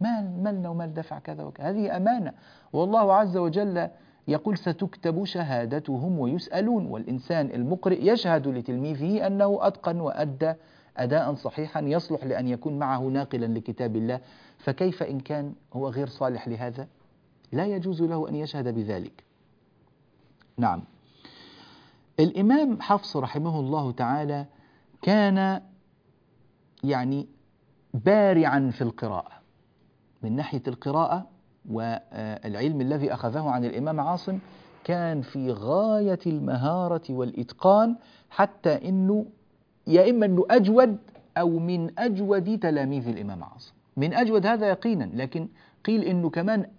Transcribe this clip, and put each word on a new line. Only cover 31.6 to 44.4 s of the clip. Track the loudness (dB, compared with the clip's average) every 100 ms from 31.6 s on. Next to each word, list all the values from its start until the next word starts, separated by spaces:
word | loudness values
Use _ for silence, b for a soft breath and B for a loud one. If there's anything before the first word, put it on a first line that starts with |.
| -8
والعلم | -6 -4 -6 -8 -10 -8 -8 -8 -4 -2 -2
الذي | -2 -2 -2
أخذه | -2 -4 -2 -2
عن | -2 -2
الإمام | -2 -4 -2
عاصم | -2 -4 -4 -6 B B B B
كان | -4 -2 0 -2
في | -4 -4 -2
غاية | -2 0 2 2 2 2 0 -2
المهارة | -2 -2 0 0 0 0 -2 -2
والإتقان، | -4 -4 -4 -8 2 6 6 6 0 B B B
حتى | 0 0 2 0 0 0
إنه | 2 2 2 -2 -12 _ _ _ _ 4
يا | 6 8
إما | 6 4
إنه | 4 6
أجود | 6 8 6 6 2 -10 -20 -6 0
أو | 0 2
من | 0 0 -2 -2
أجود | -2 0 2 2 2 0
تلاميذ | 0 0 0 -2 -4
الإمام | -4 -6 -10
عاصم، | -12 -18 -20 _ _ -2
من | 0
أجود | 2 2 2